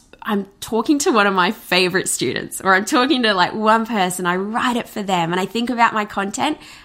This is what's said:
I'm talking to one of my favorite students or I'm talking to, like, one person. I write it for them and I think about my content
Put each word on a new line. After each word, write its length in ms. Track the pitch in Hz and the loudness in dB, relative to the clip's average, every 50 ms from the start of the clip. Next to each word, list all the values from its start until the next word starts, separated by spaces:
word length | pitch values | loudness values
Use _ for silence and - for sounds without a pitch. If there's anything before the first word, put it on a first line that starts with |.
| _ _ - _ - | _ _ -20 _ -6
I'm 200 | - 214 202 196 - _ _ | -4 -4 -4 -4 -6 _ _
talking 380 | - - 233 220 226 - 302 285 | -8 -4 -2 -2 2 2 0 2
to 120 | - 381 | 2 2
one 140 | 269 214 202 | 4 4 4
of 60 | 202 196 | 4 4
my 160 | 185 175 185 | 2 2 2
favorite 560 | 220 - - - 180 180 185 180 180 185 - | 0 -4 -4 0 2 2 2 2 0 -2 -2
students 540 | - - - - 123 113 - - - - - | -2 -4 -2 -2 -2 -2 -4 -6 -8 -12 -4
or 140 | - 190 190 | 0 2 2
I'm 100 | 190 208 | 2 2
talking 380 | - - 247 247 269 320 254 240 | 2 2 2 2 2 2 2 2
to, 100 | 220 202 | 2 2
like, 200 | 185 175 - - | 2 0 0 0
one 320 | 220 214 214 220 226 226 | 0 2 2 4 2 2
person. 400 | 226 240 208 180 185 180 - 185 | -2 0 0 0 0 -2 -2 -2
I 80 | 175 180 | -2 -2
write 420 | 185 196 208 220 240 - 254 247 | -2 -4 -4 -4 -2 -2 -2 -2
it 100 | 240 - | -2 -6
for 140 | - - 220 | -6 -8 -8
them 300 | 202 196 185 175 165 165 | -4 -2 0 0 0 0
and 100 | 175 185 | 0 -2
I 60 | 190 | -2
think 240 | 190 - 233 240 233 | -2 -2 -4 -2 -2
about 240 | 247 233 233 - - | 2 2 2 2 2
my 100 | 208 208 | -2 -4
content 540 | 202 - 202 196 196 208 - 247 294 311 - - - - - | -4 -4 -6 -4 -4 -4 -2 -2 -2 -2 -6 -10 -20 -20 -20